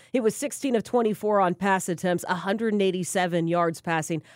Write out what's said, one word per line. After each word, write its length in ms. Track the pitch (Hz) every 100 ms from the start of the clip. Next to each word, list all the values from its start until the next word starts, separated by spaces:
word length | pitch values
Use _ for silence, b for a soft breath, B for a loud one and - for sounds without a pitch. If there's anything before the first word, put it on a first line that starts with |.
| B
he 60 | 262
was 140 | 220
sixteen 400 | - 285 - 285
of 80 | 233
twenty-four 560 | - 247 226 202 208 208
on 160 | 180
pass 340 | 180 202 190 -
attempts, 360 | 165 185 175 -
a 80 |
hundred 380 | 175 185 208 226
and 100 | 208
eighty-seven 640 | 190 185 175 190 180 170 165
yards 320 | 170 170 165
passing, 420 | - 165 156 160 B